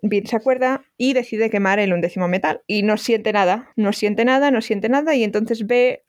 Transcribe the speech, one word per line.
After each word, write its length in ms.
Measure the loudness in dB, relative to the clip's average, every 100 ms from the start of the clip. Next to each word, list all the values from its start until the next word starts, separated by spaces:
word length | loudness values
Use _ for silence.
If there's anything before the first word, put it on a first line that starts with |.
Vin 240 | -2 -2 -2
se 100 | -2
acuerda 460 | 0 0 0 -2 _ -4
y 160 | 0
decide 360 | 0 -2 -2 0
quemar 280 | 0 0 2
el 140 | 0
undécimo 340 | 0 -2 -2 -2
metal. 340 | -2 -2 -4 -4
Y 160 | -2
no 140 | 0 0
siente 360 | 0 0 0
nada, 380 | 2 2 0 -4 -2
no 160 | -2
siente 320 | 0 -2 0
nada, 260 | 2 2 2
no 100 | 2
siente 260 | -2 -2 0
nada. 260 | 0 0
Y 80 | 0
entonces 420 | 0 -2 -2 -2 0
ve 360 | 2 2 0